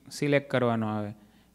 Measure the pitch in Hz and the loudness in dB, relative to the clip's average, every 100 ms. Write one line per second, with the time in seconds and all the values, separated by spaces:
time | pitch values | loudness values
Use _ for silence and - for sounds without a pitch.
0 | - - 147 143 139 127 123 113 107 107 | -16 -4 2 2 2 0 2 2 -2 -2
1 | 104 - - - _ | -6 -10 -20 -20 _